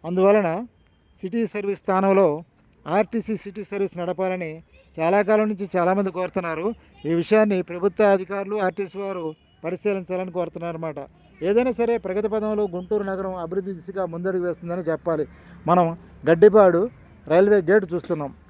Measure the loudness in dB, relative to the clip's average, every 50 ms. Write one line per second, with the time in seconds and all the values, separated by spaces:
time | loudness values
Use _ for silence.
0 | -8 -4 0 2 4 6 6 4 2 0 -4 -4 -8 -12 _ _ _ _ _ _
1 | _ _ _ -14 -12 -6 -4 -4 -4 -2 -4 -6 -6 -6 -6 -6 _ -2 0 2
2 | 2 4 4 4 4 4 2 -2 -8 _ _ _ _ _ _ _ _ -2 0 0
3 | 0 0 -2 -6 -4 -4 -8 -8 -8 -12 -14 -14 -12 -10 -4 -4 -4 -4 -4 -6
4 | -6 -6 -4 -4 -4 -4 -4 -6 -6 -10 -10 -14 -18 _ _ _ _ _ _ -2
5 | 0 2 2 2 2 2 2 2 2 0 -2 -6 -8 -4 -2 0 2 2 2 0
6 | -2 -2 -4 -6 -6 -4 -4 -6 -6 -4 -6 -4 -4 -6 -6 _ _ _ _ -12
7 | -6 -2 -2 -2 0 2 4 4 4 4 2 -2 -2 -6 -6 -2 -2 -2 0 2
8 | 4 4 4 2 0 -6 -8 -8 -6 -6 -4 -2 -2 -2 -2 -4 -10 -8 -8 -10
9 | -8 -8 -8 -6 -8 -8 -10 _ _ _ _ _ -10 -8 -8 -4 -4 -4 -4 -4
10 | -6 -6 -6 -6 -6 -6 -6 -6 -6 -6 -6 -10 -10 -8 -8 -8 -8 -10 -10 -10
11 | -14 -16 _ _ _ _ -14 -6 -2 0 2 2 2 0 -2 -2 -2 -2 -2 -2
12 | -4 -4 -4 -4 -4 -2 -4 -2 -2 -2 -2 -2 -2 -4 -4 -8 -6 -4 -4 -2
13 | -2 -4 -6 -6 -6 -8 -6 -8 -8 -6 -6 -6 -6 -6 -10 -10 -12 -10 -6 -6
14 | -6 -4 -6 -4 -4 -2 -2 -2 -2 -2 -4 -6 -6 -8 -6 -4 -2 -2 -4 -2
15 | _ -2 -2 -2 -2 -6 -8 -20 -20 -20 -20 -8 2 4 4 6 6 4 0 -6
16 | -14 -20 -20 -4 2 2 6 8 8 8 10 10 8 8 6 4 0 -2 -6 -14
17 | -20 -20 -20 -20 -4 2 4 4 6 6 4 4 4 4 2 2 2 0 -6 -8
18 | -4 -4 -6 -4 -4 -10 -12 -16 _